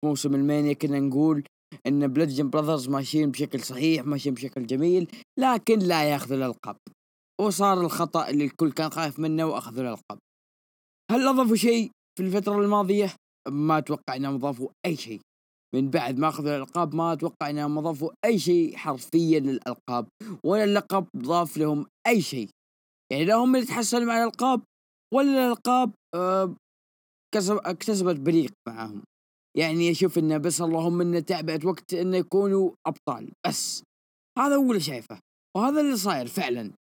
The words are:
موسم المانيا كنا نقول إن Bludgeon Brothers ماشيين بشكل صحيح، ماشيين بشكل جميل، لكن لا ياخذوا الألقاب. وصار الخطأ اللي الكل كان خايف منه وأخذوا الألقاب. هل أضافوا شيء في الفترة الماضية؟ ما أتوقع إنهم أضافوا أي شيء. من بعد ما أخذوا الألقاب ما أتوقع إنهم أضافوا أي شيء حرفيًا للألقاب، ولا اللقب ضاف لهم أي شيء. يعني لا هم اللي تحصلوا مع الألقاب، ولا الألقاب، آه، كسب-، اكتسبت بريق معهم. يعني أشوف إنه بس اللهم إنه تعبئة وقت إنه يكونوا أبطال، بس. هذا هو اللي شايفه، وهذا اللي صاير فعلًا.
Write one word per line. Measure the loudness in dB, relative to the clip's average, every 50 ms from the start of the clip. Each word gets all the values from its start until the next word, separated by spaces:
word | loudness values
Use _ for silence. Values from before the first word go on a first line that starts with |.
| -2
موسم | -2 -2 0 0 0 2
المانيا | 2 2 2 2 2 2 2 0
كنا | 0 -2 -2 0 0
نقول | 0 0 2 2 4 4 4 2 0 -6 _ _ _ -20 -18 -8 -2 0
إن | 2 2 2 2
Bludgeon | 2 2 0 2 0 0 -2 0
Brothers | 0 0 0 2 0 0 0 -2
ماشيين | -2 -2 -2 0 0 0 2 2
بشكل | 0 -2 -4 -4 -4 -6
صحيح، | -8 -6 -6 -2 2 2 2 2 0
ماشيين | -2 -4 -2 -2 -4 -4
بشكل | -4 -6 -8 -8 -8 -6
جميل، | -4 -2 0 2 2 2 2 2 -2 -6 -14 -20 _ -4 0
لكن | 2 2 2 2 2 2 2 4
لا | 4 2 2 2 2
ياخذوا | 2 2 0 -2 -2 -2 -2
الألقاب. | -2 -2 -4 -8 -10 -14 -14 _ -16 -20 _ _ _ _ _ _ _ _ _ -2
وصار | 0 0 2 4 4 4 4 4
الخطأ | 2 0 0 -2 -2 0 0 -2 -2 0
اللي | 0 0 0
الكل | 0 0 0 0 0
كان | 0 0 -4 -4
خايف | -2 -4 -4 -4 -4 -4
منه | -4 -2 0 0 0
وأخذوا | -2 -2 -4 -6 -8 -8 -6 -6
الألقاب. | -6 -6 -8 -10 -14 -16 -16 _ _ _ _ _ _ _ _ _ _ _ _ _ _ _ _ _ 0
هل | 0 2 4 4
أضافوا | 4 4 4 4 2
شيء | 2 4 4 2 2 0 -2 -6 _ _ _ -8 -6
في | -4
الفترة | -2 -2 -2 -2 0 0 2
الماضية؟ | 2 2 2 2 2 2 2 2 0 0 -2 -8 _ _ _ _ -10 -8
ما | -4 -2 0 2 2 2
أتوقع | 0 -2 -6 -6 -6 -8 -6
إنهم | -6 -4 -4 -4
أضافوا | -4 -4 -4 -6 -6 -8 -12 _ _ -6
أي | -4 -4
شيء. | -4 -8 -12 -14 -14 -16 _ _ _ _ _ _ _ _ _ -2
من | -2 0 0
بعد | 0 -2 -2 -2 -2 0
ما | 0 -2
أخذوا | -2 -2 -4 -4 -4
الألقاب | -4 -6 -6 -4 -2 -2 -2 0
ما | -2 0 0 -2
أتوقع | -2 -4 -6 -6 -6 -8 -6
إنهم | -4 -4 -2 -2 -2 -2
أضافوا | -2 -4 -4 -4 -6 -8 -6 -2 0
أي | 2 2 2
شيء | 2 4 4 4 4 2 -2
حرفيًا | -6 -6 -6 -6 -6 -6 0 0 2 4 4 4 4
للألقاب، | 4 0 -2 -2 -4 -6 -10 -10 -6 -4 -4 -4 -4 -6 _ -18 -14 -14 -12 -6 -2
ولا | 0 2 2 2
اللقب | 2 2 0 0 0 -2 -2 -2 -2 -8 -8
ضاف | -4 -2 0 0 0 0 -2 -2
لهم | 0 0 0 -2 -4 -6 _ _ 0 2
أي | 2 2
شيء. | 2 0 -4 -8 -8 -10 _ _ _ _ _ _ _ _ _ _ _ -6
يعني | -2 0 2
لا | 4 4
هم | 4 4 4 2
اللي | 2 0 -2
تحصلوا | -4 -4 -2 0 0 0 0
مع | 0 0 0
الألقاب، | 0 0 -2 0 0 2 2 0 -2 _ _ _ _ _ _ _ _ -2 0
ولا | 2 2 4 4 2 2
الألقاب، | 2 0 -2 0 0 2 2 2 0 -2 _ _ _ -6
آه، | -4 -2 0 0 0 0 -2 -4 -8 _ _ _ _ _ _ _ _ _ _ _ _ _ _ -4
كسب-، | -2 0 0 0 -2 -2
اكتسبت | -4 -6 -6 -4 -2 0 0 2 0 0 0
بريق | 0 2 2 2 2 0 -4 _ -16 -14
معهم. | -12 -10 -12 -10 -12 -14 -16 -18 _ _ _ _ _ _ _ _ -4 -2
يعني | -2 0 0 2 2 2
أشوف | 2 2 0 0 2 2
إنه | 2 2 2 0
بس | 0 -2 -2 0
اللهم | 0 0 0 0 0 0 0 0
إنه | 0 0 0 -2
تعبئة | -2 -2 -4 -4 -4 -4 -4 -2 -2 -2
وقت | -2 -4 -6 -8 -4
إنه | -4 -2 0 0 -2
يكونوا | -2 0 0 0 2 2 2 2 2 0 -2 _ -8 -8
أبطال، | -8 -6 -6 -8 -8 -8 -8 -16 -14 _ -6 -4
بس. | -4 -4 -6 -6 -8 -10 -12 _ _ _ _ _ _ _ _ _ -4 0
هذا | 2 2 4
هو | 4 4 4
اللي | 2 0
شايفه، | 0 -4 -6 -8 -10 -12 -18 -20 _ _ _ _ _ _ -2 0
وهذا | 0 2 2 2
اللي | 2 2 0 0
صاير | 0 0 -2 -2 -2 -4
فعلًا. | -4 -4 -4 -4 -4 -6 -8 -10 -12 _ _ _ _